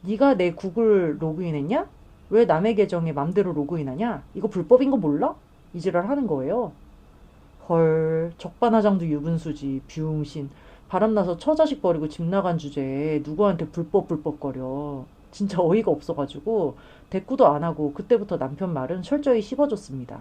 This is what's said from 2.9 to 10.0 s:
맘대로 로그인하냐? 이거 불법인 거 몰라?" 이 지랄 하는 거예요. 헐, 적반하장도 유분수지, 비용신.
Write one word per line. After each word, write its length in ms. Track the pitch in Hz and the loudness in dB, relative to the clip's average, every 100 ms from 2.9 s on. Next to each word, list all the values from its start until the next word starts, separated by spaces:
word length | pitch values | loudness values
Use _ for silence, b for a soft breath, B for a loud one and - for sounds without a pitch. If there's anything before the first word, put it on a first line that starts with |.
| 175 165 | 0 -2
맘대로 400 | 143 151 180 185 | -2 0 0 0
로그인하냐? 680 | 151 143 175 139 131 233 160 - | 0 -2 -4 -4 -4 -4 -4 -10
이거 140 | 196 214 | -6 -4
불법인 420 | 185 165 254 269 | -4 6 6 6
거 60 | 277 | 2
몰라?" 380 | 160 147 247 - _ _ - | 2 2 0 -4 _ _ -16
이 60 | 175 | -6
지랄 280 | 185 175 196 | -2 0 0
하는 180 | 285 240 | -2 -2
거예요. 460 | 143 131 220 226 - - - - - - - - - - | -2 -2 -2 -4 -10 -20 -20 -20 -20 -20 -20 -20 -20 -2
헐, 640 | 170 160 160 160 160 170 165 | 2 4 4 0 0 -2 -6
적반하장도 680 | 175 - 240 220 208 196 165 | -16 0 2 4 4 2 0
유분수지, 760 | 147 151 165 160 147 139 135 - | -2 -2 -2 -4 -8 -6 -6 -8
비용신. 600 | - | -6